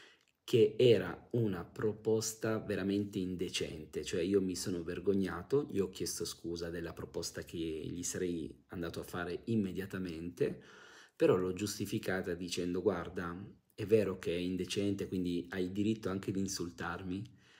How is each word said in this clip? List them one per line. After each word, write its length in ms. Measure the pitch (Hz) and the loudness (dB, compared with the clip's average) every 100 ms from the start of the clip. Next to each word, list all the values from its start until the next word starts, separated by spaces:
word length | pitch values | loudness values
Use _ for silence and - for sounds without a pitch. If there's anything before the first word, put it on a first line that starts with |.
| - _ _ _ | -20 _ _ _
che 320 | - 120 107 - | 4 6 8 8
era 520 | 123 104 90 85 - | 8 8 4 -6 -4
una 320 | 120 110 90 | 0 2 0
proposta 960 | - - 110 104 110 110 110 - 110 110 | -6 -4 -2 0 2 2 2 -2 -2 0
veramente 640 | - 95 95 101 101 101 | 0 0 2 2 0 -2
indecente, 840 | 90 90 90 - 80 82 78 - | -2 -2 -2 -2 -4 -4 -8 -6
cioè 160 | - 95 | -2 0
io 200 | 85 98 | 4 4
mi 160 | 95 87 | 4 0
sono 260 | - 87 | -2 -2
vergognato, 840 | 82 87 92 98 92 85 87 139 147 | -2 0 2 4 2 -2 0 0 2
gli 80 | 101 | 0
ho 120 | 92 | -2
chiesto 340 | - 85 - | -2 -6 -4
scusa 460 | 85 - 82 85 85 | -6 -6 -6 -6 -6
della 220 | 85 85 | -6 -6
proposta 500 | 85 - - 85 - | -8 -8 -6 -6 -6
che 120 | 80 90 | -8 -6
gli 460 | 82 78 85 85 | -4 -4 -6 -6
sarei 640 | 90 - 90 85 76 - _ | -6 -2 -2 -2 -4 -10 _
andato 280 | 90 85 82 | -6 -6 -6
a 60 | |
fare 380 | - 90 87 85 | -8 -6 -4 -4
immediatamente, 1160 | - 113 95 90 95 95 92 80 85 87 78 - - - - - - | 0 0 2 -2 -6 -4 -4 -6 -8 0 -2 -2 -12 -20 -20 -20 -20
però 220 | - - 98 | 2 4 6
l'ho 160 | 90 | 2
giustificata 840 | 92 101 - 104 110 - 95 92 | 0 -2 -2 -4 -2 -2 -2 -2
dicendo: 480 | 85 90 - 90 90 | -4 -4 -2 0 2
"Guarda, 500 | 92 90 85 92 87 87 107 - _ | 2 0 -2 -6 -6 -6 -10 -16 _
è 140 | - 104 | -10 4
vero 320 | 110 95 92 | 6 6 0
che 160 | 98 | -2
è 40 | 87 | -2
indecente, 680 | 90 92 90 - 101 98 95 | 0 -2 -2 0 0 0 -2
quindi 400 | 95 87 87 85 | -2 0 -2 -2
hai 160 | 95 90 | -4 -2
il 40 | |
diritto 380 | 98 104 107 92 | 0 0 0 -2
anche 240 | 95 98 | -2 -2
di 80 | 98 | -2
insultarmi, 1000 | 95 - 87 - 87 87 92 92 - - _ | -2 -2 -6 -6 -6 -6 -6 -6 -8 -14 _